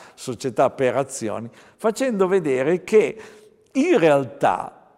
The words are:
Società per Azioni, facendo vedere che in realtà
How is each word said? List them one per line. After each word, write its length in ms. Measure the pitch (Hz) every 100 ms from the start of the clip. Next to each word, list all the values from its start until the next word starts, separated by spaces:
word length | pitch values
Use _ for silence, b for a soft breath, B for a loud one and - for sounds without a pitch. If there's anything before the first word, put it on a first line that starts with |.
| B
Società 560 | - - 117 135 110 135
per 260 | - 131 120
Azioni, 540 | 139 - 110 98 117 B B B
facendo 520 | 214 214 262 208 185
vedere 560 | 190 151 127 131 180
che 360 | - 214 151 - B B B _ _
in 260 | 269 330 269
realtà 880 | 160 143 127 - 127 92 - - _